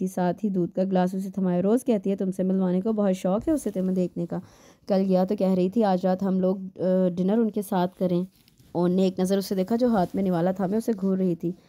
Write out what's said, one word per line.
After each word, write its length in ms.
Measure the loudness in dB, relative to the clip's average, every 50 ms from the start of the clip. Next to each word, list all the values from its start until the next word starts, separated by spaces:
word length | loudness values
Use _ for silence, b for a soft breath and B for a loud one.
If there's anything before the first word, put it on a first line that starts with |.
थी, 60 | -4
साथ 260 | -4 -2 0 0 0 -2
ही 160 | -2 -4 -2
दूध 220 | 0 0 -2 -2
का 120 | 0 -2 -2
गिलास 320 | 0 2 2 0 0 -2
उसे 160 | -4 -8 -6 -4
थमाया। 220 | -2 -2 0 0 2
"रोज़ 260 | 2 2 2 0 0
कहती 240 | 0 -2 0 0 -2
है 60 | -2
तुमसे 280 | -2 -2 -4 -2 -2 0
मिलवाने 380 | 0 2 2 2 2 0 0
को, 120 | 0 -2 0
बहुत 200 | 0 2 0 0
शौक 340 | 0 0 0 0 0 0
है 60 | 0 0
उसे 180 | 0 -2 -4
तुम्हें 220 | -4 -2 -2 0 0
देखने 300 | 0 0 -2 -2 -6 -6
का। 160 | -6 -6 -8 B B B B B B B B B
कल 100 | -2 0
गया 280 | 0 2 2 2 2 2
तो 100 | 2 0
कह 180 | 0 2 2 2
रही 160 | 2 0 0
थी 120 | 2 2
आज 240 | 2 2 2 2 2
रात 180 | 0 0 0 0
हम 180 | 0 0 2
लोग, 360 | 2 0 0 -2 -6 -12 -8
अ, 320 | -4 0 0 2 2 2 2
डिनर 280 | 0 0 0 0 2
उनके 240 | 2 0 0 -2 -4
साथ 260 | -4 -2 -2 0 0
करें।" 400 | -2 -2 -2 -2 0 0 0 -2 -4 b b b b b _ -16 -6 -2
ओन 160 | 0 2 2
ने 160 | 2 2 2
एक 120 | 2 2 0
नज़र 180 | 0 0 0
उसे 180 | 0 -2 -2 -2
देखा 200 | -2 0 0 0
जो 140 | 0 2 2
हाथ 180 | 2 2 0 0 0
में 80 | -2 0
निवाला 300 | 0 0 0 0 0 0
था 140 | -2 -2
मैं 100 | -2 -2
उसे 160 | -2 -2 -2 -4
घूर 240 | -2 0 0 0
रही 180 | 0 0 0 -2
थी। 180 | -2 -4 -6 -6 b b